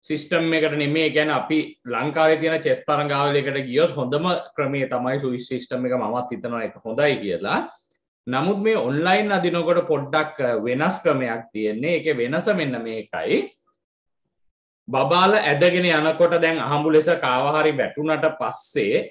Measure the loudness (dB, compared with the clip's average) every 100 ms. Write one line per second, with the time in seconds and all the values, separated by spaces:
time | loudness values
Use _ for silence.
0 | -6 -6 -2 -2 2 2 2 0 0 0
1 | 2 2 2 0 0 -2 -2 -10 -6 -4
2 | -2 2 4 4 2 0 0 -2 0 0
3 | 0 0 2 2 0 -4 -2 2 2 0
4 | -2 -2 0 -2 -4 -4 -2 -2 -2 -2
5 | -2 -2 -2 -6 -6 -8 -6 -6 -2 -2
6 | -2 -4 -6 -8 -6 -6 -6 -10 -8 0
7 | 0 0 -2 -4 -2 -4 -4 -14 _ _
8 | _ _ -6 -2 -2 0 0 0 0 0
9 | 2 2 2 0 0 0 2 0 2 -2
10 | 0 0 -2 -2 -2 0 -2 0 0 0
11 | 0 0 -2 -6 -8 -4 -4 -2 -2 -2
12 | 0 -2 0 -2 0 0 -2 -4 -6 -10
13 | -8 -6 0 0 -2 _ _ _ _ _
14 | _ _ _ _ _ _ _ _ -4 0
15 | 2 4 6 4 2 4 4 4 2 2
16 | 2 2 2 4 2 0 -2 0 4 4
17 | 4 0 2 0 2 2 2 2 -2 -2
18 | -2 0 0 0 -6 -6 -6 -2 0 0
19 | -2